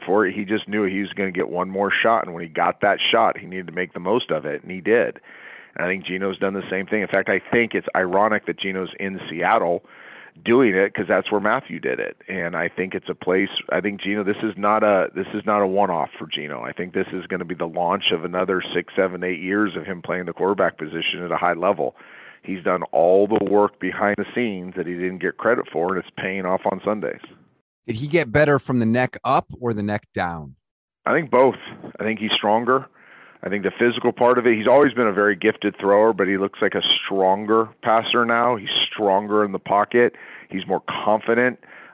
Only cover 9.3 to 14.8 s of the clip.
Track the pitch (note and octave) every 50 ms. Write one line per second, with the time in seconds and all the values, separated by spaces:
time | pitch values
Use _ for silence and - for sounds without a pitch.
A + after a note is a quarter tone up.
9.3 | D#2+ E2+ F2 F#2 A2+ A2 F2+ E2+ F2 - _ - - - - - - - - -
10.3 | _ - - A2 A#2+ C3+ C3 G#2 F#2 F#2+ G2 G#2 - - F#2 - G2+ F#2 - -
11.3 | G#2 G2+ G2 G#2+ A#2+ C3+ - - F2 - C#2 C2 B1+ A#1 G1+ G1+ - _ - -
12.3 | F#2+ F2+ F2 F2 F2 D#2+ E2+ E2 - - F#2 F#2 G2+ F#2 - F#2+ D#2+ _ - F2+
13.3 | F#2 F#2+ G2 F#2 - - - - C#2+ F#2 F2+ G#2 G2+ F2+ - G2 G#2 G#2+ F#2 G2
14.3 | G#2 - A2+ A2 F#2 G2 G#2 G#2 G#2+ A2